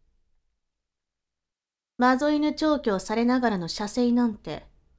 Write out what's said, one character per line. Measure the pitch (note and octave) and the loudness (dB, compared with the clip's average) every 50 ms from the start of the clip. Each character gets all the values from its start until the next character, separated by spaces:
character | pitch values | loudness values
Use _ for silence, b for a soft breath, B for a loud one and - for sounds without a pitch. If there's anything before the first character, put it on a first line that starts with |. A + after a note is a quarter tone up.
| _ _ _ _ _ _ _ _ _ _ _ _ _ _ _ _ _ _ _ _ _ _ _ _ _ _ _ _ _ _ _ _ _ _ _ _ _ _ _ - | _ _ _ _ _ _ _ _ _ _ _ _ _ _ _ _ _ _ _ _ _ _ _ _ _ _ _ _ _ _ _ _ _ _ _ _ _ _ _ 2
マ | B3 B3+ C4 | 2 4 4
ゾ | B3+ D4 D4 | 4 2 2
犬 | D4+ D4 D4+ D4+ D4+ | 2 2 0 -2 -2
調 | D4+ D#4 D#4 D4+ D4 | 0 0 0 0 0
教 | D4 A#3 G3 F#3 | 0 -2 -2 -2
さ | - - G#3+ | -4 -4 -2
れ | A3+ A#3 | 0 2
な | A#3+ B3+ C4 | 2 2 2
が | B3 A#3 | 0 0
ら | G#3 F3+ | 0 -2
の | E3+ E3 | -4 -6
射 | - - G#3 | -6 -8 -8
精 | G3 - B3+ B3 A#3+ | -4 -2 0 0 2
な | A#3+ A#3+ B3 | 2 2 2
ん | A#3 G#3 | 0 -2
て、 | - - - D3+ - - - _ _ _ _ _ | -6 -10 -12 -12 -12 -14 -18 _ _ _ _ _